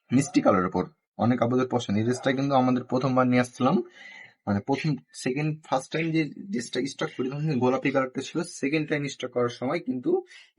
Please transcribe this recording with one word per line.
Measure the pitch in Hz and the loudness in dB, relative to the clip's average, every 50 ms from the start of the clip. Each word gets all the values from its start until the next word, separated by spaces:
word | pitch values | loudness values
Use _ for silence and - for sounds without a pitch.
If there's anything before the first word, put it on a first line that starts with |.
| _ _ | _ _
মিষ্টি | 120 131 151 - - 147 | 2 2 2 2 2 2
কালারের | - - 104 92 90 | 4 4 4 4 2
উপর, | 92 - 90 90 - - _ _ _ _ - | 2 0 -2 -2 -2 -6 _ _ _ _ 0
অনেক | 104 113 127 123 131 | 2 2 2 2 2
আপুদের | 123 127 127 127 - | 2 2 2 0 0
পছন্দ। | 123 120 - - 101 107 | 0 -2 -2 0 0 0
এই | 110 | 2
ড্রেসটা | 120 123 127 - 135 | 0 0 0 0 0
কিন্তু | 127 135 139 139 139 | 0 0 0 2 2
আমাদের | 131 127 127 127 123 120 | 4 4 4 2 0 0
প্রথমবার | - 127 127 143 135 127 127 127 123 | -2 -2 0 0 2 4 4 4 4
নিয়ে | 123 123 | 4 4
আসছিলাম, | 123 - - - 127 131 175 359 - - - - - - - - - - _ _ _ - | 2 0 -2 0 2 2 4 2 0 -2 -10 -20 -20 -20 -20 -20 -20 -20 _ _ _ -2
মানে | 101 101 | -2 -2
প্রথম, | - - 139 135 - 160 139 - - _ - | 0 0 -2 0 0 0 -2 -2 -4 _ -18
সেকেন্ড, | - - 131 131 143 151 156 156 156 - - | -6 -4 -4 -2 0 -2 -2 -4 -4 -4 -2
ফার্স্ট | - - - - | -2 -2 -2 -4
টাইম | - 156 160 165 | -4 -4 -2 0
যে | 156 160 156 | 0 0 0
ড্রেসটা | 143 - - - - 104 120 117 - - 127 131 | -2 -4 -10 -10 -8 -6 -6 -6 -4 -4 -4 -4
স্টক | 139 - - 160 156 - - | -4 -4 -6 -6 -6 -4 -4
করি, | 127 127 | -4 -4
তখন | 139 147 | -4 -4
কিন্তু | 151 160 151 120 | -2 -2 0 2
গোলাপি | 123 127 131 131 - 143 | 2 2 2 2 0 0
কালারটা | 127 135 131 127 - 135 | 0 0 0 0 -4 -6
ছিল, | 131 - - 151 180 | -8 -6 -6 -6 -6
সেকেন্ড | - - - - 135 151 156 151 151 | -6 -6 -6 -4 -2 0 0 0 0
টাইম | 156 147 143 143 | -2 -2 -2 -4
স্টক | - - - 123 | -6 -8 -10 -4
করার | - 123 123 120 | -2 0 0 0
সময় | 117 - 127 127 165 175 | -2 -4 -4 -4 -4 -2
কিন্তু | - 131 127 127 123 156 180 190 180 - - - - _ _ | -4 -4 -4 -2 0 0 0 0 0 -4 -14 -20 -20 _ _